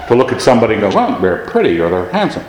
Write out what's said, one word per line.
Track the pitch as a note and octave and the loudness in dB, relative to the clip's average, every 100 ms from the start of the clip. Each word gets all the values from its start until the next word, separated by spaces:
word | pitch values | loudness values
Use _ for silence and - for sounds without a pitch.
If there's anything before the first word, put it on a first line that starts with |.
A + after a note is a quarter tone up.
| - | 0
to | A#2+ | 2
look | C3 | 2
at | B2 | 0
somebody | - A#2+ A2+ | 2 4 2
and | G#2+ | 0
go, | G2+ | 0
"Well, | F#3 A#3+ B3 | 0 0 0
they're | F#3 E3+ - | -2 -2 -2
pretty | A#3 F3 E2+ | -2 0 0
or | E2+ | 0
they're | F#2 F2+ | 0 -2
handsome." | G3+ F#3+ F#2 | -2 -4 -4